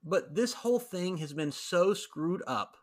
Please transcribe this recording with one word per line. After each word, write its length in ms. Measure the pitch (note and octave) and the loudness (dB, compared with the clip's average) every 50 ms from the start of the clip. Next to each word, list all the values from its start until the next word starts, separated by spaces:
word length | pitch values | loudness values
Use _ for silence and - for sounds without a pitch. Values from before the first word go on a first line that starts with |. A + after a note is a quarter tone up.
| - | -4
But 300 | D#3+ F3 F#3 - - D3 | 2 0 0 0 0 0
this 180 | F3+ A#3+ A#3+ A#3+ | 0 2 2 0
whole 260 | - - A#3 A#3+ A#3+ | -4 0 2 2 2
thing 380 | A#3 - - F3+ F3 F#3 F#3 E3 | 2 -2 -4 -2 -2 -2 -2 -2
has 160 | D#3 D3 D3 | -4 -6 -4
been 180 | D3 D#3 D3 | -2 -2 -2
so 420 | C#3 - - - - F3 F3 F#3+ G#3 | -2 -6 -6 0 4 4 6 6 4
screwed 480 | G3 - - - - D#3 E3 F3+ F#3 - - | 0 -2 -10 -6 -4 -2 -2 -2 -2 -2 -2
up 300 | B2+ G#2+ G2+ - - - | -2 -2 -2 -4 -8 -20